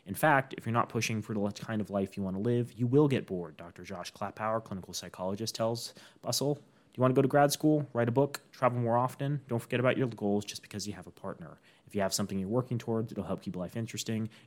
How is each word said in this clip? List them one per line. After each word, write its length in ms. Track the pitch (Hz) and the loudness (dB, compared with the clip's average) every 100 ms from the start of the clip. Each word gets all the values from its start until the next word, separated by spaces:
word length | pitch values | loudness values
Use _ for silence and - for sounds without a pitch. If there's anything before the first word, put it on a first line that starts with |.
| - | -10
In 80 | |
fact, 400 | 98 156 139 131 - | 0 4 4 2 -6
if 80 | |
you're 80 | - | -2
not 160 | 117 - | 0 0
pushing 320 | 117 110 110 | 0 -2 -4
for 140 | - | -4
the 60 | 107 | -2
li-, 120 | 101 | -2
kind 300 | - - 110 | -4 -6 -4
of 80 | 98 | -2
life 260 | 98 95 - | -2 -2 -4
you 60 | |
want 120 | 95 95 | -4 -2
to 40 | |
live, 320 | 117 120 120 | 0 0 0
you 140 | 104 120 | -2 2
will 220 | 139 151 | 6 6
get 180 | 127 - | 2 -2
bored, 320 | 92 82 76 | -6 -8 -12
Doctor 240 | 85 87 | -16 -14
Josh 280 | 90 92 87 | -12 -10 -10
Klapower, 540 | - 101 - 110 110 | -8 -8 -4 -2 -2
clinical 300 | 113 95 87 | -4 -10 -8
psychologist, 600 | 87 90 - 92 101 113 | -10 -10 -6 -4 -4 -4
tells 380 | - 113 120 - - - _ | -2 -2 -2 -6 -14 -20 _
Bustle. 320 | - 123 135 | -4 -2 0
"Do 60 | 143 - _ _ - | -2 -8 _ _ 2
you 60 | |
want 100 | 127 | 4
to 20 | |
go 60 | 131 | 6
to 80 | 135 | 6
grad 240 | 147 143 | 6 6
school, 340 | - 156 151 139 | 4 4 4 2
write 160 | 120 117 | 0 2
a 40 | |
book, 280 | 120 143 - _ | 4 2 -2 _
travel 300 | - 123 123 | 0 2 2
more 160 | 117 117 | 2 2
often? 460 | 127 - 139 147 - | 2 -2 -2 -2 -2
Don't 100 | 117 | -4
forget 220 | - 123 | 0 2
about 180 | 127 - | 4 4
your 100 | 127 | 0
goals 380 | 110 104 101 - | 0 0 0 -2
just 160 | - | -10
because 240 | - 104 101 | -10 -8 -8
you 80 | |
have 120 | 90 85 | -10 -12
a 40 | |
partner. 480 | - 98 - 78 - _ _ - | -12 -10 -10 -14 -18 _ _ -6
If 80 | |
you 60 | 101 | -2
have 140 | 95 | 0
something 240 | - 101 98 | 0 -2 -2
you're 100 | 95 | 0
working 300 | 120 123 120 | 0 0 -2
towards, 340 | - 113 113 | -2 -2 -2
it'll 120 | - | -4
help 180 | 95 92 | -4 -4
keep 120 | - | -6
life 220 | 90 87 117 | -6 -6 -6
interesting, 540 | 113 107 - 113 110 - | -8 -6 -4 -4 -4 -10